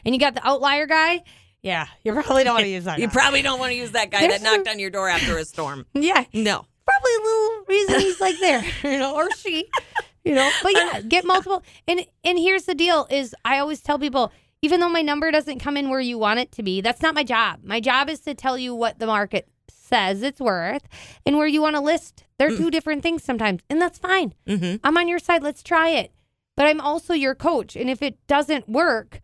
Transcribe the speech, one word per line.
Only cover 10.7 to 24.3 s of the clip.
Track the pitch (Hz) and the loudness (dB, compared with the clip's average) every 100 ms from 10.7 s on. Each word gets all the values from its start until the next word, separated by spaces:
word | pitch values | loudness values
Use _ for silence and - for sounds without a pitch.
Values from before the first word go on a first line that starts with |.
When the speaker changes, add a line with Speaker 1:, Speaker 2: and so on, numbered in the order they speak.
Speaker 1:
yeah, | 381 339 202 220 | 4 2 -2 0
get | 349 | 0
multiple. | 339 370 381 381 - - - | 2 0 0 -4 -6 -8 -2
And, | 349 - _ | -2 -4 _
and | 330 359 | -2 2
here's | 359 381 - | 2 2 0
the | 302 | 0
deal | 349 320 - | 2 2 0
is | 277 247 - 233 | -2 -4 -6 -2
I | 277 | 0
always | 294 302 | -2 -4
tell | - 294 | -2 -2
people, | 285 262 220 - _ _ | 0 0 -2 -4 _ _
even | 302 349 | 2 2
though | 349 | 2
my | 339 | 0
number | 302 294 320 | 0 0 0
doesn't | 302 302 254 | 0 0 -6
come | 285 285 | -6 -4
in | 277 | -2
where | 262 | -2
you | 247 233 | -4 -2
want | 208 233 | 0 0
it | - | -4
to | - | -6
be, | 196 190 | -4 -2
that's | 226 240 | -2 0
not | 320 302 | 0 0
my | |
job. | 254 226 208 - | 0 0 0 -4
My | 190 226 | -6 -4
job | 247 254 285 | 0 0 0
is | 302 | -6
to | - 254 | -8 -6
tell | 262 254 | -4 -4
you | 254 233 | -4 -2
what | 226 - | -4 -2
the | 220 | -2
market | 214 202 190 - _ _ | -2 0 -4 -6 _ _
says | - - 233 190 196 | -20 0 2 2 -2
it's | 269 - | -4 -2
worth | 247 180 170 208 - - - - - | -2 0 -2 -6 -8 -20 -20 -4 0
and | 294 | 2
where | 302 | 4
you | 302 | 2
wanna | 311 302 | 2 0
list. | 294 320 - - _ - | 0 0 -2 -20 _ 0
They're | 285 | 0
Speaker 2:
Mm. | 226 | 2
Speaker 1:
two | 330 | 0
different | 320 311 285 | 0 -2 -2
things | 339 330 | -2 -4
sometimes, | - 233 214 180 - | -4 -2 -2 -2 -2
and | 302 | 0
that's | 349 - | 0 -2
fine. | 359 381 247 | -2 0 -2